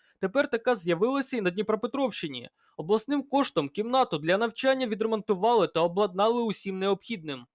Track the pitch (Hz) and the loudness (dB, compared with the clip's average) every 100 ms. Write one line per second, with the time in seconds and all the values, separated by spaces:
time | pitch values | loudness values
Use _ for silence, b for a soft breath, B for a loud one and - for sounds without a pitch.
0 | _ _ 190 262 285 - 247 233 170 165 | _ _ -2 0 0 0 0 0 0 2
1 | 226 269 262 254 185 175 208 202 240 269 | 2 0 -2 -2 -2 -2 -2 -2 -2 -2
2 | 262 - 160 127 117 _ _ - 156 214 | -2 -2 -8 -10 -14 _ _ -12 0 0
3 | 220 285 269 269 277 - 143 - 226 254 | 2 -2 0 0 2 0 -2 -4 0 2
4 | 254 165 156 190 226 214 262 262 254 208 | 2 0 0 2 0 0 0 2 0 0
5 | 220 220 - 190 214 240 165 160 170 170 | 0 0 0 0 4 4 4 2 0 2
6 | 208 185 214 240 233 190 196 190 196 196 | 0 2 2 2 0 -2 -6 -2 0 -2
7 | - 226 156 135 123 | -4 -10 -8 -12 -14